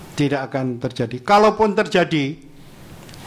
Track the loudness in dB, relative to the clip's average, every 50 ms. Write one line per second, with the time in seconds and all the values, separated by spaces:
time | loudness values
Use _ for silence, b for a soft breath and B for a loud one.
0 | -18 -10 -4 -2 0 0 0 -2 -4 -4 -4 -4 -2 -2 -4 -4 -6 -6 -4 -4
1 | -6 -4 -6 -6 0 4 4 6 6 6 4 4 2 2 2 0 0 2 2 2
2 | 2 2 0 -2 -2 -2 -6 -10 -16 -20 -20 -20 -20 -20 -20 -20 -20 -20 -20 -20
3 | -20 -20 -18 -18 -18